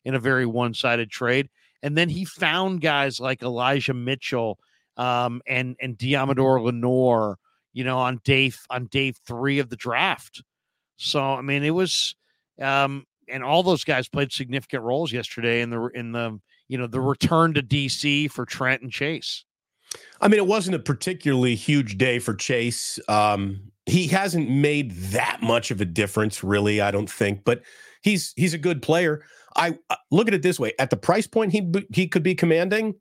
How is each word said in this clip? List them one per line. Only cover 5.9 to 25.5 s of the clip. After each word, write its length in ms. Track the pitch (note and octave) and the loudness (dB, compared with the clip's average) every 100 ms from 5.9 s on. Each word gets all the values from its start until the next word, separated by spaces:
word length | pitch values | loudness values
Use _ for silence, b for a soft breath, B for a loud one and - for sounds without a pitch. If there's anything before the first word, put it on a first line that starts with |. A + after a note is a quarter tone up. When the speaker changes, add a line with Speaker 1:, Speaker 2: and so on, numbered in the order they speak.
| A2 | -6
Speaker 1:
Deommodore 640 | B2+ C#3+ C3+ C3 C3+ C3 | -2 0 2 2 4 4
Lenoir, 720 | A2+ A#2+ B2 B2+ B2+ A2+ G#2+ G2 _ _ _ | 2 0 2 4 4 4 2 -4 _ _ _
you 100 | B2 | -6
know, 140 | C3 C3 | -2 0
on 220 | B2+ B2 | -2 -2
day 220 | - C3+ C3+ | 2 4 2
f-, 200 | - - | -2 -8
on 160 | B2+ A#2 | -8 -4
day 260 | C#3 C3+ | -2 -2
three 460 | - - A#2+ C#3 C#3 | -6 -10 -4 -2 -2
of 100 | B2 | -4
the 80 | A#2+ | -6
draft. 640 | B2 A#2+ F#3 - - - - _ _ _ _ - | -4 -2 -2 -4 -12 -20 -20 _ _ _ _ -10
So, 240 | - D3 | -4 -2
I 220 | C3+ B2+ | 0 -2
mean, 200 | C#3 C#3 | -2 0
it 100 | D3 | 0
was, 400 | E3+ F#3 - - - _ _ _ - | 0 0 -2 -4 -8 _ _ _ -8
um, 440 | C3+ C#3 C#3 C#3 - _ - | 0 2 0 -2 -12 _ -12
and 140 | C3 | -8
all 200 | B2+ E3 | 0 2
those 220 | F#3 D#3 | 4 0
guys 240 | - C3 B2 | 0 -2 -2
played 240 | D3 C#3 | -2 -2
significant 500 | - A#2+ C3+ - C3 | -4 -6 -6 -6 -6
roles 300 | A2+ C3+ D#3+ | -2 -2 -2
yesterday 480 | A#2+ A2 - A#2 A#2 | -6 -8 -4 0 0
in 100 | A#2 | 0
the, 160 | A#2 A#2+ | -4 -6
in 240 | B2 A#2 | -8 -8
the, 280 | A#2+ A#2 G#2+ _ _ - | -6 -6 -8 _ _ -10
you 100 | C3 | -8
know, 80 | A#2+ | -6
the 140 | B2+ | -2
return 520 | C3 C#3 - E3 E3 | -2 0 2 4 4
to 80 | D3 | 2
D 280 | B2 D3 C3+ | 0 0 0
C 380 | - D3 C#3+ D3 | -2 0 0 0
for 180 | - A#2+ | -4 -8
Trent 340 | - B2+ B2+ | -4 -2 -2
and 100 | B2+ | -4
Chase. 540 | - C#3+ D#3+ - - - _ _ _ B B B B | -6 -4 -6 -8 -12 -14 _ _ _ B B B B
Speaker 2:
I 60 | G3+ | 4
mean, 100 | G#3+ | 4
it 80 | F#3+ | 4
wasn't 300 | G#3+ F#3 E3 | 0 0 -4
a 20 | |
particularly 760 | - C#3 F3+ F#3 D3 C3 B2 | -2 -4 -4 -4 0 2 2
huge 440 | A2+ - D3 A2+ G2 | 0 0 0 0 0
day 200 | C3 A#2+ | 2 2
for 140 | A#2+ | -2
Chase. 640 | G2+ - B2 A#2+ A#2 - - - | -4 -2 -2 -2 -4 -8 -8 0
Um, 520 | G#2+ G#2+ G2+ G2 G2 G2+ _ | 2 4 2 -2 -6 -14 _
he 220 | - F3+ D#3+ | 0 2 2
hasn't 420 | F#3+ G3 E3 A#2+ | 0 0 0 0
made 440 | C3+ D3 D3 B2+ | 2 2 2 -2
that 500 | F2 F#2+ A2+ B2 - | -6 -4 -2 -2 -2
much 280 | A2+ | 2